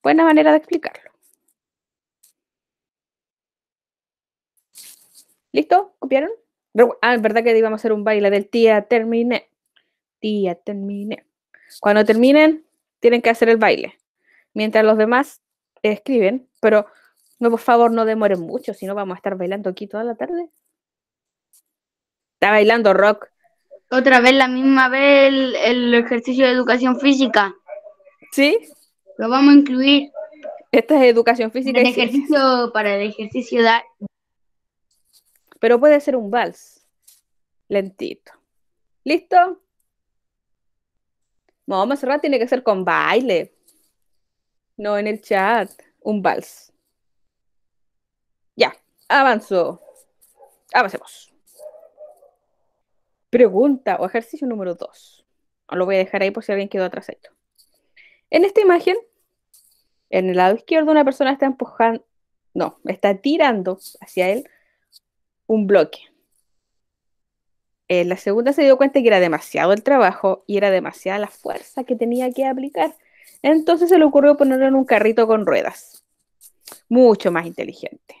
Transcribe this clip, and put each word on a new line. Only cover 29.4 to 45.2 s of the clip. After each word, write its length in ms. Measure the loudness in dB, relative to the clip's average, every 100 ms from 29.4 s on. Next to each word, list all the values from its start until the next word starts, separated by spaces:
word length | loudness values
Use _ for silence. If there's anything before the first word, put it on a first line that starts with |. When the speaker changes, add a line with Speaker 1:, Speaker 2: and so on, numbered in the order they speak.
| 6
Speaker 2:
a 40 | 6
incluir. 520 | 6 0 2 2 0 -16 -18 -18 -20 -20 _
Speaker 1:
Esta 240 | -2 2 4
es 160 | 4
educación 400 | 4 0 -2 -4
física 280 | -6 -2 2
Speaker 2:
El 60 | 2
Speaker 1:
y 40 |
ciencias. 260 | 0 -2 -2
Speaker 2:
ejercicio, 540 | 0 0 2 0 -2
para 240 | -2 -2 -4
el 120 | -6
ejercicio 540 | -8 -10 -10 -4 0
de 80 | 2 0 -4 _ -20 _ _ _ _ _ _ _ _ _ _ _ _ _ _ _
Speaker 1:
Pero 180 | 0 4
puede 220 | 4 4
ser 160 | 0 -6
un 140 | -4
vals. 540 | -4 -6 -10 _ _ _ _ _ _ _ _ _ _ _
Lentito. 640 | -6 -6 -12 -14 -14 _ _ _ _ _ _ _ _
¿Listo? 560 | -4 -4 _ 0 0 -4 _ _ _ _ _ _ _ _ _ _ _ _ _ _ _ _ _ _ _ _ -8
No, 200 | -4 -2
Montserrat 340 | -4 -4 -4
tiene 180 | -2 -2
que 100 | -2
ser 140 | -2
con 200 | -2 -2
baile. 680 | -2 0 0 0 -2 -4 -6 _ _ _ _ _ _ _ _ _ _ _ _ -12
No 220 | -6 -4
en 80 | -4
el 140 | -8